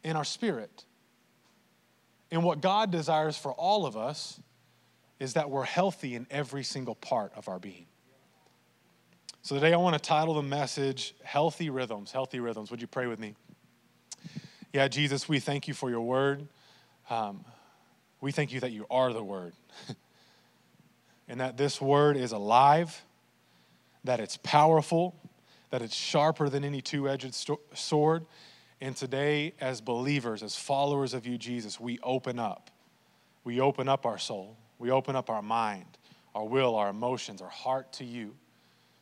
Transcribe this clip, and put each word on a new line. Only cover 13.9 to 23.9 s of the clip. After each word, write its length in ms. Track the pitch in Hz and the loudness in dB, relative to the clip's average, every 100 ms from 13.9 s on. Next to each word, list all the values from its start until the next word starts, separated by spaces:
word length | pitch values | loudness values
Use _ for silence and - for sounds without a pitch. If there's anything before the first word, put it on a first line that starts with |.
| _ - - - - - - - | _ -20 -18 -16 -14 -16 -18 -4
Yeah, 140 | 139 135 | 2 2
Jesus, 380 | 127 147 135 - | 2 0 0 0
we 100 | 143 | -2
thank 260 | - 143 - | 0 -4 -4
you 60 | |
for 160 | 135 131 | -6 -4
your 140 | 117 | -2
word. 440 | 117 131 139 143 147 _ _ - _ _ - | 0 2 2 0 -8 _ _ -20 _ _ -6
Um, 340 | 113 104 98 - - _ _ _ _ _ _ | -4 -4 -8 -16 -20 _ _ _ _ _ _
we 120 | 139 | -4
thank 200 | 147 143 | -2 -2
you 80 | 127 | -2
that 100 | 123 | -4
you 140 | 107 107 | -6 0
are 240 | 127 127 | 2 2
the 100 | 113 | 0
word 300 | 101 95 87 - _ - - | -6 -8 -8 -14 _ -18 -16
<laughs> 80 | 110 _ _ _ _ _ _ _ _ _ _ _ _ - | -16 _ _ _ _ _ _ _ _ _ _ _ _ -12
and 140 | 123 | -6
that 160 | 127 120 | -4 0
this 240 | 143 - | 0 0
word 380 | 135 143 147 143 | 4 6 6 4
is 140 | 123 | 0
alive, 720 | 110 104 120 143 156 165 - - _ _ _ _ _ _ _ _ | -2 6 8 10 8 4 -6 -20 _ _ _ _ _ _ _ _